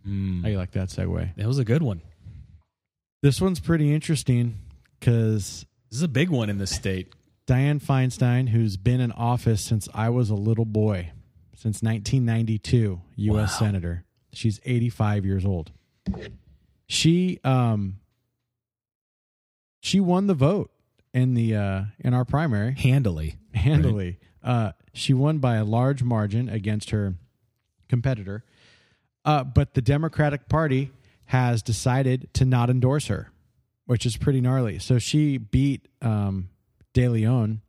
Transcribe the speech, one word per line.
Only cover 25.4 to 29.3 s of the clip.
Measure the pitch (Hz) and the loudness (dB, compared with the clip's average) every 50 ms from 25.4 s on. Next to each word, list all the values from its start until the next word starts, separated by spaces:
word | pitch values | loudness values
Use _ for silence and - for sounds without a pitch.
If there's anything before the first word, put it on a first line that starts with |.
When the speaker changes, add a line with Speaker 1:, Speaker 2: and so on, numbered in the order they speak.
| 131 123 117 | 0 2 2
Speaker 2:
a | 110 107 | 2 0
large | 104 110 117 123 135 143 131 120 | 2 2 2 2 2 0 0 0
margin | 123 120 110 104 101 101 117 127 | 0 2 0 0 0 0 -2 -2
against | 117 101 110 92 107 107 107 - - | -2 -4 -4 -2 -2 -4 -4 -4 -4
her | - 107 101 98 92 85 - _ _ _ _ _ _ _ _ _ _ _ _ _ | -2 -2 -2 -2 -4 -6 -12 _ _ _ _ _ _ _ _ _ _ _ _ _
competitor. | - 120 113 135 131 110 98 98 98 113 - _ _ _ _ _ _ _ _ _ _ _ _ _ _ _ _ | -2 0 0 -2 -4 -4 -6 -10 -12 -12 -12 _ _ _ _ _ _ _ _ _ _ _ _ _ _ _ _
Uh, | 151 | 0